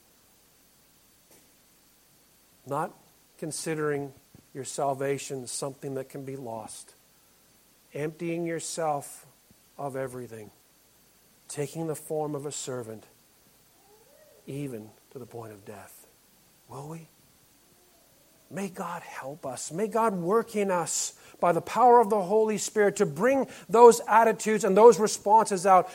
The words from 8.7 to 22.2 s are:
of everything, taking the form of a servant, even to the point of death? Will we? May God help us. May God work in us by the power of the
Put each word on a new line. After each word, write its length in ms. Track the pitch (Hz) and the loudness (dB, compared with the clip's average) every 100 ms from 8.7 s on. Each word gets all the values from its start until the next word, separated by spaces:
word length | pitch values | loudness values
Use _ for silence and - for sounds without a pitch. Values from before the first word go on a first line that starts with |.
| - 160 147 - - - _ _ _ _ - | -6 -4 -6 -8 -20 -20 _ _ _ _ -12
of 180 | 143 131 | -10 -8
everything, 540 | 135 127 120 113 104 _ _ _ _ _ _ _ _ _ - | -10 -10 -16 -16 -20 _ _ _ _ _ _ _ _ _ -16
taking 380 | - 143 160 165 | -10 -10 -8 -8
the 100 | 143 | -8
form 380 | - 156 151 | -6 -6 -6
of 140 | 147 147 | -8 -10
a 40 | |
servant, 520 | 139 - 127 110 110 - _ _ _ _ _ _ _ _ _ _ _ - - - | -10 -10 -10 -10 -14 -18 _ _ _ _ _ _ _ _ _ _ _ -20 -20 -14
even 420 | 135 143 117 107 _ _ | -12 -10 -12 -16 _ _
to 80 | 131 | -20
the 80 | 113 | -18
point 240 | 117 113 | -16 -16
of 120 | 104 | -18
death? 440 | 104 101 101 - - _ _ _ _ _ - | -20 -20 -20 -20 -20 _ _ _ _ _ -20
Will 200 | 127 147 | -18 -16
we? 200 | 165 160 _ _ _ _ _ _ _ _ _ _ _ _ _ - | -16 -20 _ _ _ _ _ _ _ _ _ _ _ _ _ -16
May 200 | 143 196 | -10 -10
God 340 | 185 175 175 | -10 -12 -12
help 420 | - - 135 156 139 | -14 -14 -14 -12 -12
us. 260 | 123 - | -12 -10
May 160 | 160 214 | -6 -4
God 280 | 220 226 190 | 0 -2 -2
work 400 | 165 226 226 214 | 0 0 0 -4
in 160 | 196 | -2
us 420 | 180 160 - - - - - | -2 -2 -4 -6 -12 -20 -2
by 120 | 175 | 0
the 100 | 170 | 0
power 380 | - 214 247 240 | -2 4 6 8
of 100 | 214 | 6
the 120 | 214 | 0